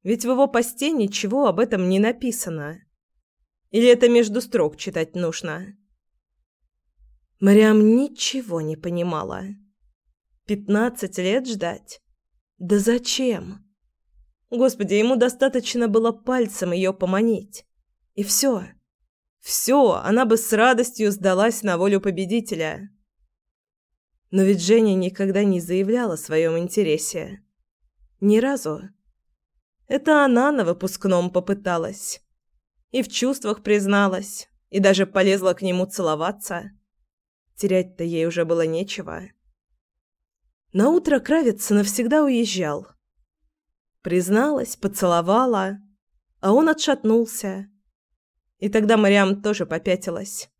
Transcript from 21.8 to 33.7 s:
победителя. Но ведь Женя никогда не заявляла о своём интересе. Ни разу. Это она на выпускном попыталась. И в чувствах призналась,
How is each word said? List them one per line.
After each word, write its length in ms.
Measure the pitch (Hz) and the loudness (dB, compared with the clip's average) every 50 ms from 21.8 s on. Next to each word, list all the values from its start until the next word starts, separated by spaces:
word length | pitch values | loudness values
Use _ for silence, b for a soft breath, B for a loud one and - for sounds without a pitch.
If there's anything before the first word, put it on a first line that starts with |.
| 185 202 196 196 | 0 0 0 0
победителя. 880 | 196 202 175 165 190 175 214 233 226 - 208 160 156 156 156 190 196 202 _ _ _ _ _ _ _ _ _ _ _ _ _ _ _ _ _ _ _ _ _ _ _ _ _ _ _ _ | -2 -2 -4 -4 -4 -2 -2 -4 -4 -4 -6 -6 -6 -6 -6 -10 -14 -20 _ _ _ _ _ _ _ _ _ _ _ _ _ _ _ _ _ _ _ _ _ _ _ _ _ _ _ _
Но 140 | 185 196 190 | 0 2 4
ведь 180 | 190 202 180 | 4 2 2
Женя 340 | 170 185 220 226 220 208 190 | 2 2 4 4 4 2 2
никогда 480 | 185 180 185 185 - 196 196 185 202 208 | 0 -2 -4 -4 -4 -4 0 0 2 2
не 160 | 202 190 175 | 2 2 0
заявляла 540 | 165 175 180 190 196 196 226 247 240 208 165 | -2 -2 -2 -2 0 0 0 -2 -2 -4 -6
о 40 | |
своём 400 | 156 - - 156 160 165 160 160 | -6 -6 -2 0 2 2 2 0
интересе. 840 | 170 175 180 - 214 202 160 151 156 - - - 175 - - 196 - _ _ _ _ _ _ _ _ _ _ _ _ _ _ _ _ | -2 -4 -2 -2 0 0 0 0 -2 -2 -8 -8 -10 -12 -12 -16 -20 _ _ _ _ _ _ _ _ _ _ _ _ _ _ _ _
Ни 200 | 196 208 208 220 | 2 4 4 4
разу. 420 | 247 269 277 269 - 156 151 - 185 202 _ _ _ _ _ _ _ _ _ _ _ _ _ _ _ _ _ _ _ | 2 0 -2 -4 -6 -8 -8 -8 -12 -20 _ _ _ _ _ _ _ _ _ _ _ _ _ _ _ _ _ _ _
Это 360 | _ 247 - 285 311 302 294 285 | _ -4 -2 2 4 4 4 4
она 280 | 262 240 233 254 294 | 4 4 4 4 2
на 120 | 294 262 196 | 2 0 0
выпускном 680 | 165 180 180 - 185 - - - 196 185 175 180 180 | -2 -2 -4 -6 -8 -8 -4 -2 0 2 2 0 0
попыталась. 880 | 180 185 185 - 202 202 - 185 175 165 165 - 202 - - - - - _ _ _ _ _ _ _ _ _ _ _ _ _ _ | -2 -4 -2 -2 -6 -4 -4 -4 -4 -4 -4 -6 -10 -12 -12 -12 -12 -14 _ _ _ _ _ _ _ _ _ _ _ _ _ _
И 100 | - 262 | -4 -4
в 80 | 247 - | -4 -4
чувствах 540 | - - 240 254 277 269 - 214 214 214 _ | -4 -4 -2 -2 -2 -4 -4 -6 -6 -6 _
призналась, 840 | 208 | 0